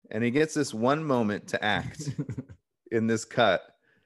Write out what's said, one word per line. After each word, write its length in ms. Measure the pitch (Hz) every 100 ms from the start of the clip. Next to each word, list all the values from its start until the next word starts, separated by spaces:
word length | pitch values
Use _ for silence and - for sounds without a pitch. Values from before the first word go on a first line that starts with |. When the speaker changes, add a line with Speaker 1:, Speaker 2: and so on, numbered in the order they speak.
| -
Speaker 1:
And 140 | 110
he 80 | 120
gets 240 | 135 156 151
this 180 | 139
one 300 | 110 123 151
moment 440 | 151 123 104 101 -
to 140 | 104
act 460 | 104 92 - - - 135 139 117 -
Speaker 2:
<laughs> 420 | - _ _ -
Speaker 1:
in 140 | 113 113
this 180 | 113
cut. 380 | - - 107 85 - _ _ _